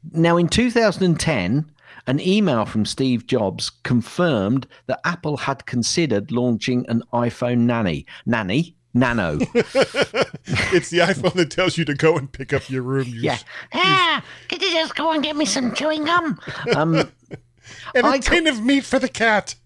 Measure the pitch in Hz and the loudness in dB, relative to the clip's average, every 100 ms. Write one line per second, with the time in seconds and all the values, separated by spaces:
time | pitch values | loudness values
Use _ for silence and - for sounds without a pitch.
0 | - 165 165 175 170 - 247 233 220 - | -4 2 4 4 2 2 2 4 2 2
1 | 185 156 - 131 90 135 151 _ - - | 2 2 0 0 0 0 -2 _ -20 -10
2 | - 143 185 208 190 117 101 110 104 - | -2 -2 2 2 2 2 0 -2 -2 0
3 | 131 120 - 123 98 113 - _ - 123 | 0 0 0 0 0 -2 -10 _ 0 0
4 | - - 175 117 95 135 123 - - - | 0 0 2 2 2 0 -2 -14 -8 -6
5 | 165 170 151 143 - 135 - 123 110 - | -4 -6 -6 -4 -4 -6 -4 -4 -2 0
6 | 156 101 101 117 123 113 - 123 - 117 | 0 0 -2 -2 0 0 0 -2 0 -4
7 | - 120 120 - 123 123 120 117 98 73 | -2 -2 -2 -2 0 2 2 2 0 -2
8 | - - - 117 95 123 170 _ _ - | -8 -10 -2 -2 0 -2 -2 _ _ 2
9 | 127 117 87 76 247 240 - - - 262 | 2 2 -2 -2 0 -2 0 0 0 0
10 | - 240 285 - - - - 180 - 170 | -2 -2 -4 -6 -4 -2 2 0 2 0
11 | 170 - 180 185 160 - 180 170 151 139 | 2 2 0 0 0 0 0 0 -2 2
12 | 160 165 139 - 135 139 - 131 123 135 | 4 4 -2 -12 -4 -4 -2 -6 -2 -2
13 | 123 117 147 120 - - - 277 370 381 | -2 -4 -4 -4 -8 -18 -8 0 4 4
14 | 339 285 - - - 359 370 330 320 - | 2 0 -6 -16 -10 -4 0 0 -2 -2
15 | 320 320 294 294 311 - 247 - 294 311 | 0 0 -2 -2 -2 0 -2 -2 -2 -2
16 | 302 349 320 175 - - 143 143 160 160 | 2 2 0 -6 -8 -8 -2 2 2 2
17 | - _ _ - _ _ - - - 262 | 0 _ _ -20 _ _ -20 -18 -2 2
18 | 233 269 - 339 320 240 233 277 - 262 | 4 2 0 0 0 0 2 0 2 -2
19 | 254 - 226 208 - - | -2 0 2 2 -2 -16